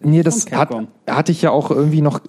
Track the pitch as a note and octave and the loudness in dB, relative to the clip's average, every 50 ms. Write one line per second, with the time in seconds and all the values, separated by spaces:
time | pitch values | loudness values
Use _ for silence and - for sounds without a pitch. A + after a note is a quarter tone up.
0 | - D3+ D#3 E3 E3 E3 - - - - - - D3+ - B2 A2+ A2 - - _ | 0 2 4 4 4 2 0 -2 -4 -4 -2 -2 -2 -2 -2 -8 -10 -12 -14 _
1 | - - A#2+ C#3 D3+ - E3 - - D#3 A#2+ C#3+ C#3 - - C3+ D3 D3+ D#3 D#3 | -8 -4 -2 -2 0 0 -2 0 0 0 2 2 0 0 0 0 0 2 2 2
2 | D3 D3 - - - | 2 0 0 -4 -8